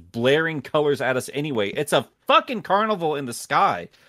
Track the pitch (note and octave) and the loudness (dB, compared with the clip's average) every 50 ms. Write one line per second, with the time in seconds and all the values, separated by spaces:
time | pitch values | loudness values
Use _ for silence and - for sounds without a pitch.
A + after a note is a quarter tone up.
0 | E2+ F2 - A#2 A#2 C3 C#3 D#3 E3 E3 D#3+ C#3+ - - - D3+ D3 D3 C#3+ - | -14 -12 -6 0 4 4 4 4 2 0 -4 -6 -6 -2 0 0 2 2 0 0
1 | B2+ B2 C3 B2+ A#2 - - C#3 D3 D#3 C3+ A2 G2+ G2+ - C#3 D3+ - F#3 C#3+ | 0 0 0 -2 -2 -4 -6 -6 -6 -2 -2 -2 -2 -2 -2 -4 -2 0 0 0
2 | A3+ - _ _ _ - C#4 D#4+ D#4 - B3+ G#3 D3 - F#3 G3+ A3 A3 G#3+ F3 | 0 -2 _ _ _ 2 4 4 2 0 -4 -8 -2 0 0 2 2 0 -2 -2
3 | E3+ D#3 D3 C#3+ C#3 A#2+ A2+ - - - C#3 D#3+ G3 F#3 A#2 F2 E2+ - _ _ | -2 -2 -2 -2 -4 -8 -8 -10 -6 -2 0 2 2 2 0 -2 -6 -10 _ _
4 | _ | _